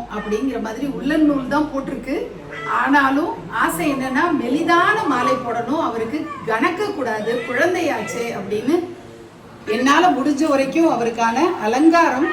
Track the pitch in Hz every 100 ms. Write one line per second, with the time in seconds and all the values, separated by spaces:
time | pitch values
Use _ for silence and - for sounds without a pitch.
0 | - 208 208 214 269 226 214 - 277 -
1 | 262 320 294 277 254 285 294 269 - 262
2 | 254 339 - - - - - - 269 285
3 | 269 285 339 - - 226 311 - 311 254
4 | 262 254 349 277 240 302 330 415 392 427
5 | 320 254 254 254 240 233 233 320 294 226
6 | 226 302 - - 226 220 349 339 415 302
7 | 240 214 208 240 254 240 339 349 302 226
8 | - 240 233 202 190 214 247 339 - -
9 | - - - - - - - 226 262 311
10 | 359 269 285 262 302 269 269 320 320 233
11 | 226 233 226 247 349 - 214 254 320 330
12 | 330 254 370